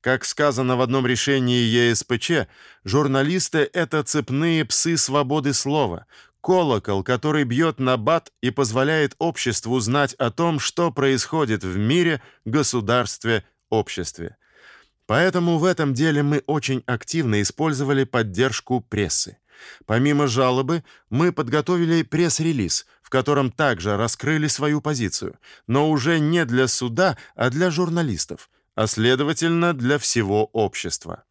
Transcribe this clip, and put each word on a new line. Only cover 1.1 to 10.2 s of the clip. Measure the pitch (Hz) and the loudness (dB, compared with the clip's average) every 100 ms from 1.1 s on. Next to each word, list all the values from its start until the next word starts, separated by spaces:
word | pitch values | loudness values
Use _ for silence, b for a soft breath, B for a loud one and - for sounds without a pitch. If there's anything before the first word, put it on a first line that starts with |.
| 123 - 139 123 123 | 0 2 2 2 2
Е | 117 117 120 113 | 2 4 4 2
С | |
П | - 120 | 0 -4
Ч, | - 165 101 B B B | 0 -2 -2 B B B
журналисты — | 98 131 143 135 143 185 - 160 139 | -2 0 2 2 2 0 0 0 0
это | 180 165 156 | 0 -2 -2
цепные | - 160 139 135 165 165 | 0 -2 -2 -2 0 0
псы | 135 - 165 165 | 0 0 0 0
свободы | - 139 135 151 143 | 0 0 0 0 0
слова, | 135 139 151 123 85 - b b _ | -2 0 0 0 -4 -12 b b _
колокол, | - 185 160 113 - 98 | 0 2 4 0 0 -4
который | 92 123 151 151 | 0 -2 0 0
бьёт | 135 120 165 - | 0 0 0 0
набат | 127 127 110 165 - _ | 0 0 0 -2 -2 _
и | 123 | -4
позволяет | 120 127 117 135 156 143 - | 0 0 0 0 2 0 -2
обществу | 165 - - 110 113 127 | -6 -2 -2 -2 -2 -2
знать | 107 139 139 | 0 0 0
о | - | -2